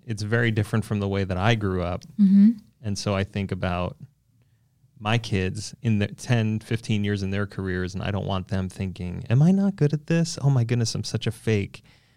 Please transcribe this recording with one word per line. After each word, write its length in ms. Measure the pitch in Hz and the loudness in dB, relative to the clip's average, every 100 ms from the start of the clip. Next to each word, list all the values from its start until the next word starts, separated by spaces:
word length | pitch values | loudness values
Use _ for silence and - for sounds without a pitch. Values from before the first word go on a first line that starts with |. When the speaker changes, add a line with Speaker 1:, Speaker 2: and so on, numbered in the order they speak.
Speaker 1:
it's 180 | - 104 | -10 -6
very 280 | 104 117 117 | 0 2 2
different 340 | 110 107 113 | 0 0 -2
from 140 | - 104 | -2 -2
the 80 | 98 | -2
way 160 | 98 | -2
that 140 | 95 90 | -2 0
I 180 | 104 | 2
grew 280 | 113 104 92 | 2 0 -2
up. 180 | 87 90 - - | -2 -6 -6 2
Speaker 2:
Mm-hmm. 300 | 196 196 208 240 - _ | 6 8 8 4 -6 _
Speaker 1:
And 160 | 107 98 | -8 -4
so 160 | - | -2
I 80 | 98 | -2
think 300 | 98 104 95 | -2 -4 -4
about 440 | 92 95 90 90 - - _ _ _ _ _ _ _ _ - | -2 -2 -2 -4 -8 -20 _ _ _ _ _ _ _ _ -8
my 200 | 104 117 | 0 0
kids 540 | - 98 92 101 - - | 0 -2 -2 -4 -10 -4
in 180 | 117 104 | 0 2
the 80 | 101 | 0
ten, 500 | - - 120 110 107 | -4 0 0 2 -2
fifteen 460 | - 117 - 107 | -4 -6 0 0
years 180 | 101 101 | 0 -2
in 80 | 98 | -2
their 160 | 98 101 | -4 -4
careers, 480 | - 95 92 90 | -4 -4 -2 -4
and 80 | 95 | -4
I 80 | 90 | -4
don't 160 | 98 98 | -4 -2
want 220 | 95 87 | -4 -2
them 200 | 95 92 | -4 -4
thinking, 560 | - 95 87 90 90 - | -6 -8 -6 -8 -8 0
"Am 100 | 127 | 4
I 100 | 160 | 4
not 240 | 190 196 196 | 4 2 2
good 160 | 147 | 0
at 160 | 151 - | 0 -2
this? 280 | 165 165 - | 0 0 0
Oh 80 | 139 | 2
my 140 | 135 | 2
goodness, 320 | 113 120 113 101 | 2 0 0 -4
I'm 80 | |
such 240 | 107 110 117 | -4 -4 -4
a 20 | |
fake." 520 | - - 104 95 - _ _ _ | -4 -2 0 -2 -10 _ _ _